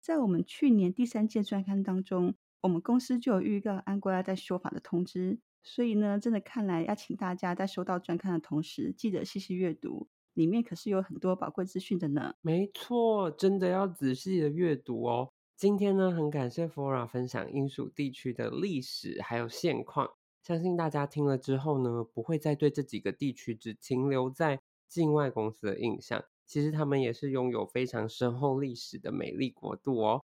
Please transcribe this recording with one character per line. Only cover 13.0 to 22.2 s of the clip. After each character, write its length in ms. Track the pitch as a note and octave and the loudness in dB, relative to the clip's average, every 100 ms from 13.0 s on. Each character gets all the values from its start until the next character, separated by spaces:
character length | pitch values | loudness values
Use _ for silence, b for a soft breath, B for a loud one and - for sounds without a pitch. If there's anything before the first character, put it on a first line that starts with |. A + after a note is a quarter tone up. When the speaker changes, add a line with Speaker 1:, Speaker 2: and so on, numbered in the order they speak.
| A3+ G#3+ F3+ | 4 4 2
Speaker 2:
真 280 | D3+ F#3+ G3 | 2 2 4
的 100 | F3+ | 2
要 180 | F#3 G3 | 2 0
仔 280 | E3+ C3+ | 0 -2
细 260 | B2+ F#3+ F#3 | 0 0 2
的 80 | D3+ | 2
阅 260 | D#3 F3+ | 2 2
读 300 | C#3 - A#2 | 2 -2 -2
哦。 280 | A#2+ A#2+ C3 _ _ _ | 0 0 -2 _ _ _
今 200 | G3 G3+ | 2 4
天 200 | G3+ G3 | 4 4
呢， 140 | F#3 | 4
很 180 | E3+ D3+ | 4 0
感 220 | D3 B2 | 0 -2
谢 160 | A#2 E3 | -2 -4
Flora 400 | D3 C#3 C3 A#2 | -2 -2 0 -2
分 200 | B2 B2+ | -4 -4
享 260 | A2 D#2+ | -4 -4
英 160 | C#3 C#3 | -2 -2
属 200 | C3+ B2 | -2 -8
地 220 | - C#3+ | -4 -6
区 220 | B2+ B2+ | -4 -6
的 180 | A#2 A2+ | -4 -4
历 300 | B2 G3 D3+ | -2 -2 -2
史 380 | B2 - - - | -4 -10 -8 -8
还 140 | - A#2+ | -6 -4
有 120 | A#2 | -4
现 360 | - F3 B2 | -2 -2 -2
况， 260 | A#2 - C3+ - _ _ | -2 -2 -2 -6 _ _
相 180 | - E3+ | -4 -2
信 160 | F3+ F3 | 0 0
大 140 | D#3+ | 0
家 160 | D3 C#3 | 0 -2
听 180 | D3 | 0
了 140 | C#3+ C3+ | 2 2
之 180 | C3 C3+ | 0 0
后 260 | D3 C#3+ | 2 2
呢， 220 | B2 A#2 | 2 -2
不 180 | A2+ - | -4 -6